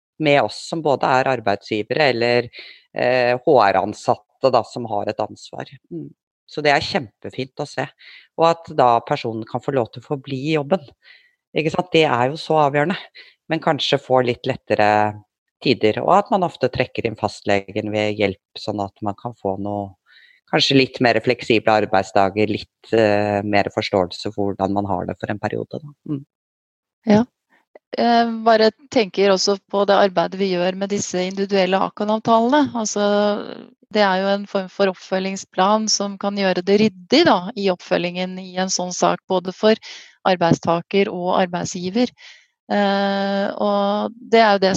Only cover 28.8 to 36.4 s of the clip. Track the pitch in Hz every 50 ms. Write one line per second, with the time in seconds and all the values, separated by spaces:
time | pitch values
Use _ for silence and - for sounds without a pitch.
28.8 | 294 - - 262 214 180 - 190 196 202 190 190 - 202 202 190 _ _ - 196
29.8 | 202 190 196 196 202 196 180 175 170 180 185 190 202 190 180 175 175 185 185 190
30.8 | 196 196 202 202 - - - 180 180 185 196 196 196 190 202 196 185 180 190 190
31.8 | 180 180 - - 208 208 214 220 - 233 226 226 233 240 269 302 285 247 233 233
32.8 | 220 - - 202 202 202 208 202 208 208 208 - - - - - - - _ _
33.8 | _ - - 214 208 196 185 185 196 196 202 202 202 - - 196 185 180 - -
34.8 | 202 190 180 - - - 190 190 190 190 190 190 - - _ 190 185 196 214 220
35.8 | 220 208 - - 202 202 196 190 - 202 202 202